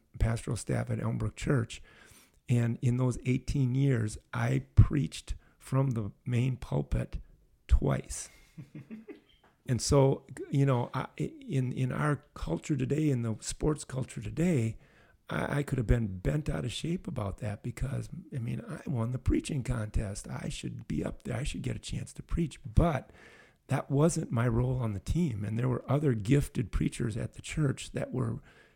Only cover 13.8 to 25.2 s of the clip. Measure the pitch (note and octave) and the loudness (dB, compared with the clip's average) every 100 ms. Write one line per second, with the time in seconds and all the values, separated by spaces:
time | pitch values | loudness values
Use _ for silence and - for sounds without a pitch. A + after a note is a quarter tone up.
13.8 | - C3 C3 - G#2+ G#2+ F3+ C#3+ A2+ - | -4 -8 -6 -8 -8 0 2 4 2 -4
14.8 | - - _ _ - - - C#3+ C#3 C3 | -16 -20 _ _ -8 -4 -2 -2 -2 -2
15.8 | G#2 A#2+ A2 F#2 - D3+ D3 C#3+ A#2+ - | 4 2 2 -2 -2 -2 -2 -4 -4 -4
16.8 | D#3 F3+ F#3 A2 G2 - G#2+ G2+ A#2+ - | -4 -4 -4 -6 -6 -4 -6 -6 -8 -6
17.8 | C3 B2 A2 D3 - C3+ A#2 B2+ A3+ D#3 | -4 -4 -6 -12 -10 -8 -6 -6 -8 -10
18.8 | - B2 A#2 B2+ - E4+ - C3 A#2 A#2+ | -4 -2 -2 0 2 2 0 -4 -2 -4
19.8 | G#2+ A#2 G#2 G#2 A#2+ B2+ - - B2 A#2 | 0 -2 -2 -6 -8 -6 -6 -6 -8 -10
20.8 | - - - - - A2+ D3+ - B2+ A2+ | -6 -4 -4 -6 -6 -4 -2 -4 -6 -6
21.8 | - A2 - - - E3 D#3 - A2+ - | -6 -6 -8 -12 -4 -2 -2 -4 4 6
22.8 | E3 C#3+ - - - - - _ - C3 | 6 2 -6 -20 -20 -20 -20 _ -4 -2
23.8 | - C#3 E3 D#3+ C#4 A#2 A#2+ A2+ B2+ B2+ | 2 4 6 4 0 2 2 2 2 0
24.8 | A2+ G2+ - D#3+ | -2 -4 0 2